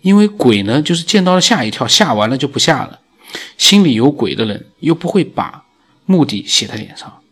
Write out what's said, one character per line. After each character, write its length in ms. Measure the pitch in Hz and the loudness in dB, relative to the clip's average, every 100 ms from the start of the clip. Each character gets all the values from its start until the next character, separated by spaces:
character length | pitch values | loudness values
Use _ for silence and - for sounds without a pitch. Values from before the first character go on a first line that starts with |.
因 160 | 190 202 | 4 4
为 100 | 208 | 2
鬼 340 | 208 127 104 | 2 2 2
呢， 180 | 101 131 | 0 -2
就 120 | 151 | -2
是 80 | 170 | -4
见 220 | 165 208 | 0 0
到 100 | 185 | 2
了 60 | 180 | 2
吓 240 | - 214 | 2 0
一 80 | 110 | -2
跳， 160 | - 117 | -4 -2
吓 260 | - 185 | 0 2
完 160 | 107 107 | 0 0
了 80 | 131 | -2
就 80 | |
不 140 | 139 - | -4 -2
吓 240 | - 139 | 0 0
了。 160 | - - _ _ - - - - | -4 -14 _ _ -18 -16 -16 -2
心 280 | - 202 | 2 4
里 80 | 175 | 4
有 180 | 110 131 | 4 2
鬼 240 | 147 101 | 2 -4
的 80 | - | -2
人 240 | 110 101 - _ | -4 -6 -12 _
又 120 | 147 | -2
不 140 | 165 175 | -2 0
会 160 | 196 | -2
把 420 | - - - - _ _ _ _ | -2 -4 -8 -10 _ _ _ _
目 200 | - 185 | 0 2
的 200 | 139 104 | 2 -2
写 220 | - - 107 | -4 -4 -4
在 80 | |
脸 200 | 110 101 - | -10 -14 -18
上 260 | - - _ | -20 -20 _